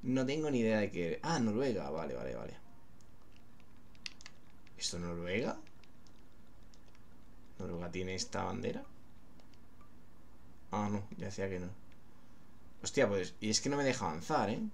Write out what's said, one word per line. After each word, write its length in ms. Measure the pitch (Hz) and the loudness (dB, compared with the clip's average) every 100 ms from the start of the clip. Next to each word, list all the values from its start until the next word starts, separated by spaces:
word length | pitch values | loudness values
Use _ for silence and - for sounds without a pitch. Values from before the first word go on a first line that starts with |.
No 220 | 127 131 | 4 4
tengo 260 | 131 151 151 | 4 4 4
ni 100 | 131 | 6
idea 180 | 113 107 | 8 6
de 120 | 101 | 6
qué. 300 | 92 85 80 | 4 2 2
Ah, 160 | 156 160 | 2 4
Noruega. 520 | 113 104 135 101 71 | 6 6 4 4 2
Vale, 240 | 78 76 | 0 0
vale, 200 | 64 62 | 0 -2
vale. 200 | 58 57 - - - - - - - - - - - - - - - - - - - - - - - | -2 -4 -6 -8 -8 -8 -8 -8 -8 -8 -8 -8 -8 -8 -8 -8 -6 -8 -6 -8 -8 -8 -8 -8 -4
¿Esto 180 | - 87 | -2 0
es 60 | |
Noruega? 540 | 87 85 87 95 151 - - - - - - - - - - - - - - - - - - - - - | -2 -2 0 2 2 -2 -6 -8 -8 -8 -8 -8 -8 -8 -8 -8 -8 -8 -8 -8 -8 -8 -8 -8 -8 -4
¿Noruega 320 | 92 85 87 | -2 -2 -2
tiene 240 | 92 92 | 0 0
esta 300 | 92 - 101 | 0 0 0
bandera? 380 | 92 95 - - 285 - - - - - - - - - - - - - - - - - - | 2 2 0 -2 -4 -8 -8 -8 -8 -8 -8 -8 -8 -8 -8 -6 -6 -8 -8 -8 -8 -8 -2
Ah, 180 | 101 104 | 2 4
no, 120 | 101 98 - | 2 0 -4
ya 80 | 98 | -4
decía 220 | 101 95 | 0 0
que 100 | 92 | 0
no. 100 | 90 95 - - - - - - - - - - | -2 -4 -6 -8 -8 -8 -8 -8 -8 -8 -6 -4
Hostia, 240 | - - 117 | 2 6 6
pues, 260 | 98 90 - | 6 2 0
y 100 | 107 | 4
es 100 | 107 | 4
que 80 | 139 | 4
no 80 | 143 | 4
me 80 | |
deja 220 | 139 120 92 | 4 4 2
avanzar, 420 | 78 - 151 101 | 0 4 4 6
¿eh? 100 | 127 220 | 2 0